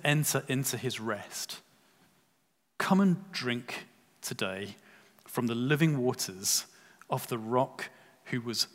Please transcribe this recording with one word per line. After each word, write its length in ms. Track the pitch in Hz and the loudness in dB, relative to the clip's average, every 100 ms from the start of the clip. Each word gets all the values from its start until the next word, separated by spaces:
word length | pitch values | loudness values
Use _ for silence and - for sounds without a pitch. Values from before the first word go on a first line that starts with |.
enter 400 | 147 147 139 135 - | 2 4 2 0 0
into 300 | 131 135 113 | 0 0 -2
his 220 | 127 113 | -4 -4
rest? 600 | 110 104 - - - - - _ _ _ _ _ _ _ _ _ _ - | -4 -6 -6 -10 -10 -12 -16 _ _ _ _ _ _ _ _ _ _ -4
Come 240 | - 190 | 4 6
and 300 | 196 175 - | 6 4 0
drink 540 | - 127 120 - - - _ _ _ | -4 -2 -2 -4 -12 -14 _ _ _
today 540 | - 127 98 95 101 - - - - - - | -10 -4 -4 -4 -8 -12 -20 -20 -20 -20 -8
from 220 | - 120 | -2 0
the 80 | 117 | 0
living 440 | 127 147 160 143 | 2 4 4 4
waters 680 | 123 113 - 95 98 - - - - - - | 2 0 -4 -4 0 0 -2 -14 -20 -20 -4
of 180 | 131 - | -4 -2
the 100 | 120 | -4
rock 520 | 110 123 131 - - - - - - | 0 2 2 -2 -12 -14 -20 -20 -6
who 160 | 127 | -4
was 260 | 117 107 - | -2 -2 -4